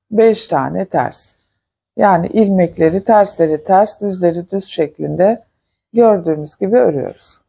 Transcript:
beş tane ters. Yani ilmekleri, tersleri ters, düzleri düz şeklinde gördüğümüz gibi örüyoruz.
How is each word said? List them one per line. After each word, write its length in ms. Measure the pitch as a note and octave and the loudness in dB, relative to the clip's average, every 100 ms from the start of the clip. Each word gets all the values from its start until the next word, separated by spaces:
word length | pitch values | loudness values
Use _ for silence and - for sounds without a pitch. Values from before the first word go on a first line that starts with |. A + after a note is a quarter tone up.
| - | -6
beş 360 | G#3+ A3+ G#3+ - | 2 2 2 -2
tane 380 | D3+ C3+ F3 F#3+ | -4 -2 -6 -4
ters. 480 | D3+ B2 - - _ _ _ _ _ _ - | -4 -4 -8 -20 _ _ _ _ _ _ 0
Yani 300 | G#3 F3 F3 | 2 2 0
ilmekleri, 760 | - G3+ F#3+ E3 - D#3+ F#3 | 0 2 2 0 0 0 0
tersleri 600 | G3 G#3+ G3+ - D#3+ D#3 | 2 2 2 0 0 -2
ters, 380 | D#3 F#3+ G#3+ - | 0 2 2 -2
düzleri 500 | G3+ F#3 F3 E3+ F3+ | -8 -2 -2 -2 -6
düz 140 | G3 G3 | -8 -8
şeklinde 760 | - D3 - D3 D#3 F#3+ A#3 _ _ _ _ _ | -6 -6 -6 -6 0 0 0 _ _ _ _ _
gördüğümüz 640 | A3+ A#3 G3+ E3+ D3+ D3+ - | 2 4 2 -2 -6 -6 -8
gibi 220 | G3 A#3+ | -2 2
örüyoruz. 600 | A3 D3 - - - _ | 2 0 -6 -10 -20 _